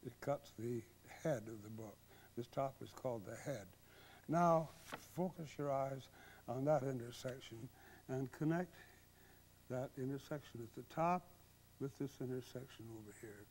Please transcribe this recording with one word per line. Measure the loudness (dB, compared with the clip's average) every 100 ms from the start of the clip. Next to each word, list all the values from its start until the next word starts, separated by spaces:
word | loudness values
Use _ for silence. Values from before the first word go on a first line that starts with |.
| -10
it | -4
cuts | 0 0 -2 -6
the | -2 -2 -4 -18 -18 -4
head | 0 0 -2
of | -10
the | -10
book. | -8 -10 -12 -20 -20 -10 -6
This | -4
top | 0 0 -2
is | -12 -4
called | -2 -2 -4
the | -6
head. | -4 -4 -6 -16 -20 -20 -20 -16 2
Now | 8 10 10 6 -6 -10 -10 -6 0
focus | 0 0 -8 -2
your | 2
eyes | 4 2 -2 -8 -16 -18 -14 -4
on | 2 6
that | 6
intersection | 6 0 -2 -4 -6 -6 -8 -10 -10 -12 -20 -18 -2
and | 0 0
connect | 2 4 4 0 -6 -18 -20 -20 -20 -20 -20 -20 -20 -4
that | -2 -2 -2
intersection | -2 -2 -4 -6 -6 -10
at | -8 -10
the | -8
top | 2 4 4 0 -20 -20 -20 -20 -4
with | -4 0
this | -2 0
intersection | -2 -2 -4 -8 -10 -12 -10
over | -10 -12 -12
here. | -12 -12 -16